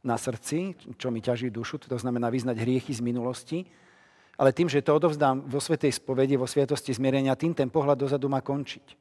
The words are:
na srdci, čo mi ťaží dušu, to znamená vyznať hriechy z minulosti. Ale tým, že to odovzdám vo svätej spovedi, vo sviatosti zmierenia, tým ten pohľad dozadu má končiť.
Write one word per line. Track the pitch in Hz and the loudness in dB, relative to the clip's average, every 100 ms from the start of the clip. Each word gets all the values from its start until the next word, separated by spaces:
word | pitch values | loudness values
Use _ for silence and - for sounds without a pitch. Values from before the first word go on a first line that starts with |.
na | 127 117 | -2 -2
srdci, | - 113 - 156 190 175 - 117 | -4 -6 -4 -4 -4 -8 -18 -8
čo | 127 | -6
mi | 113 | -4
ťaží | 117 120 123 | -2 -2 -2
dušu, | 113 117 156 | -6 -8 -10
to | - | -6
znamená | 123 123 120 117 | -6 -2 -2 0
vyznať | 127 123 113 | 0 -2 -2
hriechy | 113 127 - | 0 0 -2
z | 117 | -4
minulosti. | 120 123 120 123 - 165 185 _ _ _ _ _ _ | -2 -2 -4 -6 -8 -8 -8 _ _ _ _ _ _
Ale | - 135 | 2 2
tým, | 127 | 4
že | 175 143 | 2 2
to | - 151 | 4 4
odovzdám | 165 147 143 131 | 4 4 2 2
vo | 139 139 | -2 -6
svätej | - 160 147 | -2 0 2
spovedi, | - - 131 135 | 0 -2 0 2
vo | 139 123 | 2 2
sviatosti | 143 139 147 - | 0 2 0 -2
zmierenia, | 120 135 135 135 127 | 0 2 2 2 2
tým | 165 | 0
ten | 160 131 | 0 0
pohľad | 160 143 139 | 2 2 2
dozadu | 139 143 | 2 0
má | 135 135 | 0 -2
končiť. | 135 143 135 - _ - | -2 -4 -6 -12 _ -20